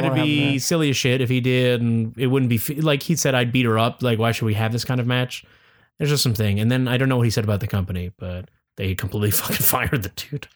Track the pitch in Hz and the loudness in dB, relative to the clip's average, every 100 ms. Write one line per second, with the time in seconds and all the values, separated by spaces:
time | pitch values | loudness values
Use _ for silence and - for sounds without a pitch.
0 | 135 147 151 147 143 139 - 170 147 123 | 2 2 2 2 2 0 0 2 2 2
1 | 131 127 120 127 123 127 123 120 117 113 | 2 2 2 2 2 2 2 2 2 0
2 | 113 113 127 135 123 117 - 147 156 143 | -2 -2 0 2 2 0 -2 -2 0 0
3 | - 135 143 127 123 127 117 110 117 - | 0 0 2 2 2 2 2 2 0 0
4 | 123 110 117 110 113 104 110 117 - 127 | 0 2 0 0 0 0 0 -2 -2 -2
5 | 120 123 123 - - _ _ _ _ - | 0 0 -2 -6 -16 _ _ _ _ -6
6 | 147 143 131 107 107 101 113 127 123 123 | -2 0 0 0 0 2 2 2 0 0
7 | 131 127 117 117 104 101 - 101 90 90 | 2 2 2 0 0 -2 -2 -2 -2 -6
8 | 87 - 90 90 - _ _ - 98 92 | -8 -10 -10 -10 -12 _ _ -6 -4 -2
9 | 98 107 104 - - - - 127 117 135 | -4 -2 -2 -2 -2 -2 -2 -2 -2 -4
10 | 95 - - 143 - | -6 -12 -12 -12 -12